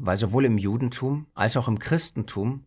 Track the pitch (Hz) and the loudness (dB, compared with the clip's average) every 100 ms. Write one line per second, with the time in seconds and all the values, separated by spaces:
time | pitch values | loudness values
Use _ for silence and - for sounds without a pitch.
0 | 98 95 107 120 131 107 98 117 123 - | -2 0 2 4 4 2 0 0 -2 -2
1 | 131 147 - - 110 - - 107 - 160 | -2 -2 -4 -2 0 2 0 -2 0 0
2 | - - 104 101 107 139 | 0 -4 -6 -4 -4 -4